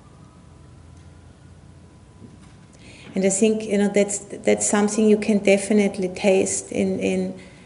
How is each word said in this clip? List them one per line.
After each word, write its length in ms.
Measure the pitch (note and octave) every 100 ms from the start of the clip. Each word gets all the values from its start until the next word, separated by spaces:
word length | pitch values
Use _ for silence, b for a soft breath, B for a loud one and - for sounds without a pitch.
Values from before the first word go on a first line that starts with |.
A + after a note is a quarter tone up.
| - - - - - - - - - - - - - - - - - - - - - - - - - - - - B B B
And 100 | F#3+
I 60 | F#3+
think, 320 | F#3+ A3 G#3+
you 160 | - G3+
know, 100 | G3+
that's, 300 | G3+ G3+ -
that's 500 | - - G#3 G#3 -
something 400 | G#3 G#3 G#3+ G#3+
you 80 | G#3
can 220 | A3 G3+
definitely 680 | G3+ G3 - G#3 G3 G3 F3+
taste 640 | F3+ G3+ F#3+ - - -
in, 260 | - F#3+ F#3+
in, 420 | F#3+ F#3 F#3 - B B